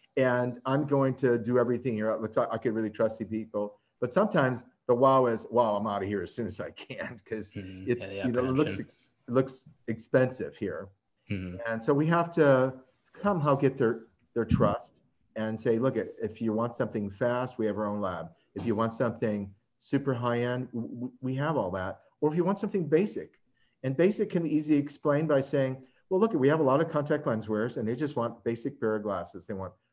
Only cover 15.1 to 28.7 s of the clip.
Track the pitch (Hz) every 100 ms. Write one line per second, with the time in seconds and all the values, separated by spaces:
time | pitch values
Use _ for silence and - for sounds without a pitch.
15.1 | _ _ 113 110 110 123 113 131 113 92
16.1 | - 110 - 113 107 120 - 113 110 101
17.1 | 98 123 123 123 - 110 101 104 104 98
18.1 | 87 85 - _ 101 98 107 113 - 120
19.1 | 110 113 104 101 - _ _ - 139 143
20.1 | 123 120 120 123 127 123 117 113 120 123
21.1 | - 131 131 147 147 95 95 92 - _
22.1 | _ 151 160 175 202 208 202 147 156 208
23.1 | - - _ _ _ _ _ 131 135 185
24.1 | 214 208 180 165 151 151 147 143 - 151
25.1 | 143 156 139 131 143 131 131 - _ _
26.1 | 185 214 160 135 156 135 139 160 147 143
27.1 | 151 147 110 107 107 120 131 110 127 151
28.1 | 135 117 - 117 117 143